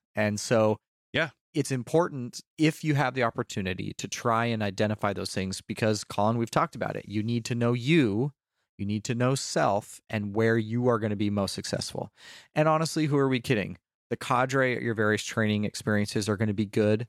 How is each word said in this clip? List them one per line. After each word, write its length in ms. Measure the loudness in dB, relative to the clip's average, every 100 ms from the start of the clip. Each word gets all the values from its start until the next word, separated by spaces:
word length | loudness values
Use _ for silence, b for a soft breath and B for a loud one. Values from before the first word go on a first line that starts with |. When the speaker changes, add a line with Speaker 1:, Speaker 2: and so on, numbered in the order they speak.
| _ -2
Speaker 1:
And 240 | -2 -2
so 380 | 0 2 2 0 _ _ _
Speaker 2:
Yeah. 200 | -4 -4 -8 _
Speaker 1:
it's 180 | -6 -2
important, 680 | -4 0 2 2 -2 -10 -12 -14 0
if 260 | 0 2
you 120 | 0 2
have 180 | 2
the 100 | 2
opportunity, 680 | 0 0 -4 -4 -4 -4 -6 -8
to 100 | -8
try 380 | -4 0 2 2
and 160 | 0
identify 500 | -2 0 0 0 -2
those 200 | -2 -4
things, 280 | -4 -4 -6
because, 420 | -8 0 0 0
Colin, 340 | -2 0 2 2
we've 140 | 0
talked 240 | 0 -2 -2
about 200 | -6 -6
it. 100 | -6
You 160 | -4
need 220 | -2 -2 -2
to 100 | 0
know 180 | 0
you, 600 | 0 2 4 4 2 -2 -6 _ _ _ -8
you 80 | -4
need 180 | -2 -2
to 100 | 0
know 200 | 2 0
self 640 | -2 0 2 2 -2 -14 -8
and 260 | -6 -2 0
where 220 | 2 2
you 300 | 0 0 2
are 120 | 2
gonna 160 | 0 0
be 140 | 0
most 240 | 0 0
successful. 580 | -4 -6 -6 -6 -8 -10 B B B B 0
And 120 | 2
honestly, 400 | 2 0 0 2
who 100 | 2
are 100 | 2
we 100 | 2
kidding? 380 | 0 0 0 -8 _ _ -8
The 80 | -6
cadre 580 | 0 2 2 2 2 0
at 60 |
your 120 | -2
various 300 | 2 2 2
training 420 | 0 0 0 2 -2
experiences 600 | -4 0 0 0 0 0
are 80 | 0
gonna 160 | 0
be 120 | 0 0
good 420 | 2 2 2